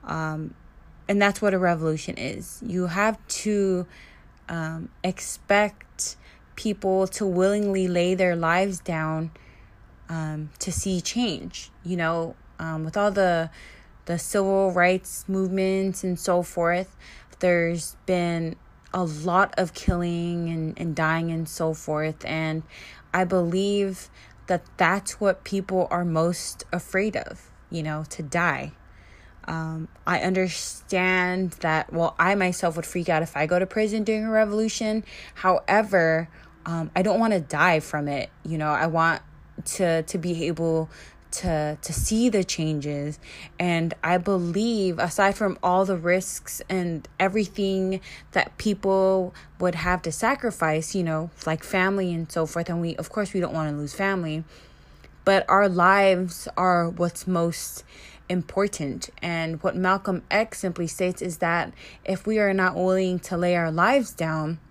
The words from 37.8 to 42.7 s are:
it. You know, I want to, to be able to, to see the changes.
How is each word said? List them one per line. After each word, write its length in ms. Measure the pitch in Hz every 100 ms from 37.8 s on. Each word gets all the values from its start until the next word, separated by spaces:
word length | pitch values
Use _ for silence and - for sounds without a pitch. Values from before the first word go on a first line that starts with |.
| - 151 147
it. 220 | 143 - -
You 160 | - 160
know, 100 | 151
I 160 | 147 165
want 380 | 160 165 160 - - - - -
to, 380 | - 180 165
to 140 | 160 180
be 260 | 170 165 160
able 420 | 165 165 160 160 - - - -
to, 480 | - 180 160 151 151
to 120 | -
see 360 | 156 - 220 247
the 140 | 208
changes. 760 | 175 - 156